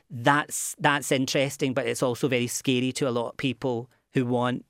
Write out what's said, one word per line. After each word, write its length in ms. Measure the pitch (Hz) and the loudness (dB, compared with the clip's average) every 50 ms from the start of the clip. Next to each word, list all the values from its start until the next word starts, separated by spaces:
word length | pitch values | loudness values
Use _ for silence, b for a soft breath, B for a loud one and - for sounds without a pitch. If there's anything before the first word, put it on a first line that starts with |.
| B _ | B _
that's, 680 | 151 117 117 143 139 147 - - - - - - - - | -12 0 4 4 4 4 2 -2 -6 -6 -6 -8 -8 0
that's 320 | 147 147 143 147 131 - | 2 2 2 2 2 0
interesting, 600 | 151 131 131 127 - 151 135 139 - - 151 135 123 | 2 2 2 2 2 0 0 0 -2 -2 -2 -2 0
but 140 | 143 123 | -2 -2
it's 160 | 117 110 - 147 | -2 -2 0 0
also 240 | 127 120 - - | 0 0 0 0
very 200 | 139 127 123 120 | 0 2 0 0
scary 440 | 120 - - - 139 127 123 127 131 123 | -2 -4 -4 0 0 2 2 2 -2 -2
to 140 | - 147 | -2 -2
a 40 | 131 | -2
lot 180 | 120 120 117 120 | 0 -2 -4 -6
of 80 | - | -6
people 520 | - - 135 120 - - 135 123 117 120 - _ _ _ _ _ | -4 -4 -4 -4 -2 -4 -4 -4 -4 -8 -10 _ _ _ _ _
who 120 | 135 127 | 0 0
want 400 | 120 123 120 123 123 123 123 - | 2 0 0 0 0 -2 -4 -8